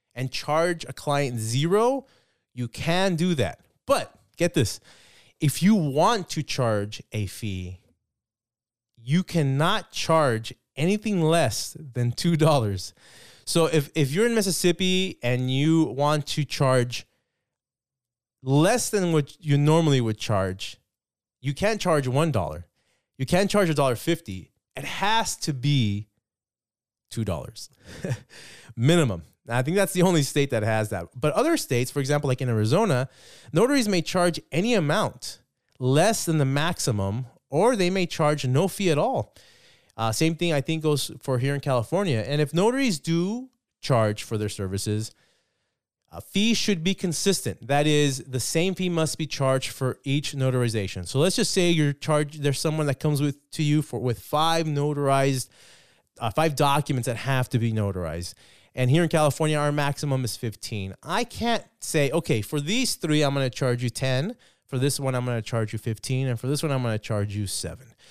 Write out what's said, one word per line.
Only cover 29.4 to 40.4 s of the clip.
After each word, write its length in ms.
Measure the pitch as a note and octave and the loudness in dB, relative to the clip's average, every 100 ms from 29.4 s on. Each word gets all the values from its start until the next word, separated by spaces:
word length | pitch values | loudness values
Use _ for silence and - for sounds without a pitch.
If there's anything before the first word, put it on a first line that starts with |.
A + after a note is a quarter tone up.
| - | -4
I 140 | A#2+ | -2
think 140 | C3 F#3+ | 0 0
that's 180 | F#3+ | 0
the 80 | F3+ | 4
only 200 | F3 E3+ | 4 4
state 280 | C3+ D3+ C#3 | 2 0 0
that 120 | A#2 | 0
has 280 | G#2+ A2 G#2 | 0 0 0
that. 180 | G2 E2+ B2+ | -4 -8 -4
But 160 | D3+ | -2
other 240 | F#3 C#4+ E4 | 0 2 0
states, 340 | - B2 B2+ | 0 -2 -2
for 80 | D3 | -4
example, 300 | C3 D3 D3 | -2 -2 0
like 120 | B2+ | -2
in 80 | B2+ | 0
Arizona, 600 | A2 G#2+ D#3 A3 B2+ C3+ - - - - | 0 2 2 2 0 -2 -10 -20 -20 -2
notaries 360 | D#3 A#3 C#4+ G#3+ | 2 4 4 2
may 120 | F#3 | 0
charge 380 | - F#3 F3 D#3+ - | 0 0 0 0 -4
any 220 | D3 A3 | -2 2
amount 640 | A3+ D3 F3+ D3+ - - - _ _ _ _ | 2 2 0 0 -4 -14 -16 _ _ _ _
less 440 | B2+ C#3 F#3+ A3 - | 2 4 4 2 0
than 120 | D#3+ | 2
the 60 | |
maximum, 840 | C3+ C#3 D#3+ F3 - G#2 G2 A2 B2 _ _ | 2 2 0 -2 -2 -2 -2 -4 -8 _ _
or 260 | C#3+ A3 | 2 2
they 160 | A#3+ F3 | 4 2
may 160 | F#3+ F3 | 2 -2
charge 400 | - D3+ D3+ C3 | 0 2 2 2
no 220 | C3 F#3+ | 2 2
fee 220 | - F#3+ | 0 2
at 60 | D3 | 2
all. 360 | G#3+ A3+ G#2 _ - _ _ _ _ - | 2 0 -4 _ -20 _ _ _ _ -4
Uh, 160 | A2+ | -2
same 240 | A2+ D#3+ | 2 0
thing 160 | D#3+ | 0